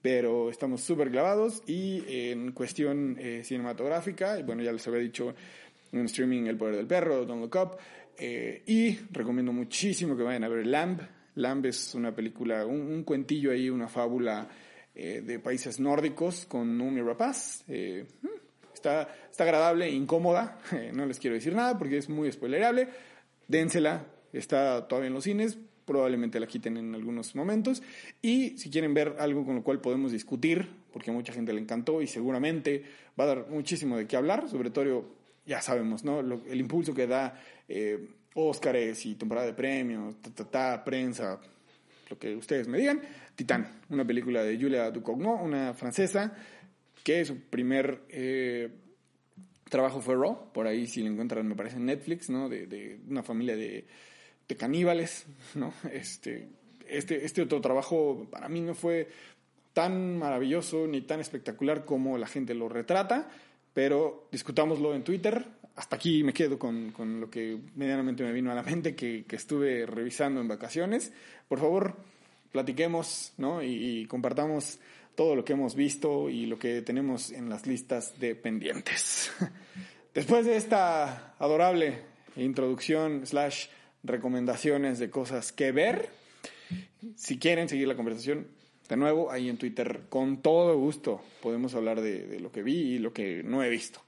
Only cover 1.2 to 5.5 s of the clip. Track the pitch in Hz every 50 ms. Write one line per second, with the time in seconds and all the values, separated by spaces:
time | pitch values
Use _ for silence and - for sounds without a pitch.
1.2 | 156 190 202 208 220 226 220 - - - 160 180 190 196 190 185 - - 131 127
2.2 | 120 120 123 117 120 127 123 - 127 120 - - 147 143 143 143 143 135 123 -
3.2 | 127 123 117 117 117 - 131 123 120 123 117 - 120 143 156 170 165 202 180 -
4.2 | 190 196 214 190 143 123 117 117 117 117 117 110 - 120 120 120 120 117 - -
5.2 | 123 120 123 - - -